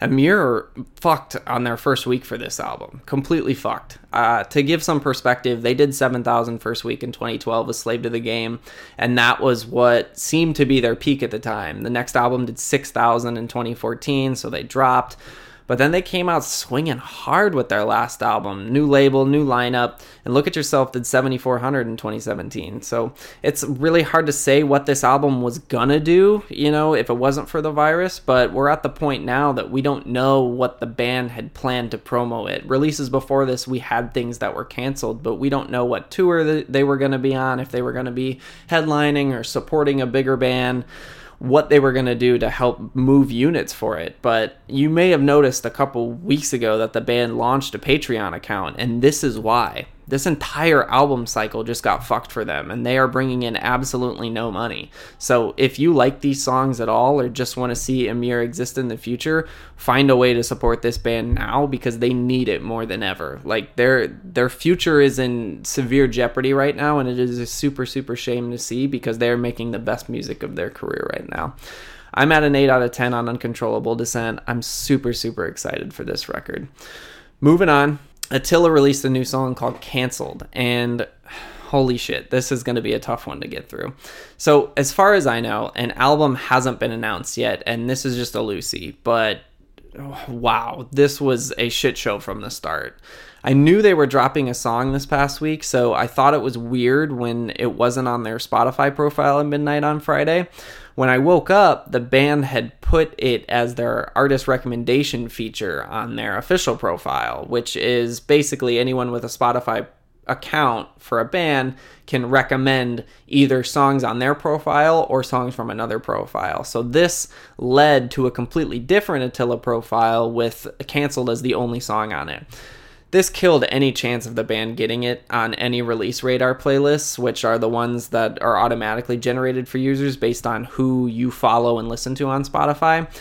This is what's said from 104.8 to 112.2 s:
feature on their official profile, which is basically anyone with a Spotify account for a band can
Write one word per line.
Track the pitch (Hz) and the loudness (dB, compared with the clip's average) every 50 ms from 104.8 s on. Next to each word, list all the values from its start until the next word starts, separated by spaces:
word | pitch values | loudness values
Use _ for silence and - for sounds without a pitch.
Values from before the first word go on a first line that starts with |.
| 117 117 123 139 143 135 - 120 117 117 | 0 2 2 2 2 0 -4 -6 -6 -8
feature | - - 113 110 - - 107 95 78 69 55 | -8 -8 -8 -8 -8 -6 -6 -4 -4 -6 -6
on | 50 - 110 107 117 113 | -8 -8 -8 -8 -8 -8
their | 113 113 107 98 | -8 -6 -6 -6
official | 104 - - 180 180 - - 117 | -6 -2 0 0 0 2 0 -2
profile, | - - 98 85 87 - - 67 65 58 60 60 67 - - | -2 -2 -4 -4 -4 -4 -4 -4 -2 -2 -4 -6 -8 -8 -4
which | 117 120 117 - - | -4 -4 -4 -4 -6
is | - - 113 123 120 120 117 120 120 | -4 -2 0 0 0 0 -2 -4 -6
basically | - - 147 151 143 - - 135 131 123 120 117 | 0 2 4 4 4 2 -2 -4 -2 0 0 0
anyone | 123 131 131 127 123 120 | 0 0 -2 -4 -4 -4
with | 120 120 117 | -6 -6 -8
a | 117 | -8
Spotify | - - 131 120 120 123 123 - 113 107 110 - _ _ _ _ _ _ _ - | -6 -2 0 0 0 0 -2 -2 -4 -4 -6 -8 _ _ _ _ _ _ _ -8
account | 123 - - - - 156 151 127 117 110 - - _ _ | -8 -8 -6 -4 -2 0 0 2 0 -2 -6 -10 _ _
for | - - 127 117 | -10 -4 -2 -2
a | 117 | -2
band | - - 185 170 156 147 135 131 131 131 - - - - - _ | -2 -2 -2 0 0 0 0 0 -2 -6 -10 -16 -20 -20 -20 _
can | - - 127 | -4 -4 -2